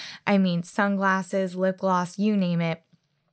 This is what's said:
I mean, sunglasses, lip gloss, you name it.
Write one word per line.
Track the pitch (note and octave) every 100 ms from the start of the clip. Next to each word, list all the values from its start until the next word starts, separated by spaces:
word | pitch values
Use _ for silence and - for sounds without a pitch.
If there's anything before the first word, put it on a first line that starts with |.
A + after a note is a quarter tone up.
| - - -
I | G3+
mean, | F#3 E3+
sunglasses, | - - G3+ G3 G3 F#3+ F#3 G3 F#3 F3+
lip | F#3+ F#3
gloss, | F#3+ F3+ F3 -
you | G#3+ G#3
name | F3 E3+
it. | E3 D#3+ _ _ _ _ _